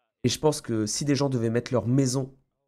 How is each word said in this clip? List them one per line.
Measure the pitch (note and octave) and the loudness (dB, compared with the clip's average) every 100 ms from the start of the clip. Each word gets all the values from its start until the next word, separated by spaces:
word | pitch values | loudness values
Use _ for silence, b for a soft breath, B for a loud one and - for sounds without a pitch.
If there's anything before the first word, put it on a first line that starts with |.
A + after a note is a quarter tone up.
| _ _ | _ _
Et | B2 | -4
je | - | 0
pense | D#3 - | 0 0
que | - A2 G#2+ | -2 -2 -2
si | - | -2
des | C#3+ | 0
gens | C3 C#3 | 0 0
devaient | B2+ A2+ | 0 0
mettre | A#2 A#2+ | 0 0
leur | B2 A2 | -2 2
maison, | C3 C3+ C3 C3 - _ _ | 2 2 0 -4 -10 _ _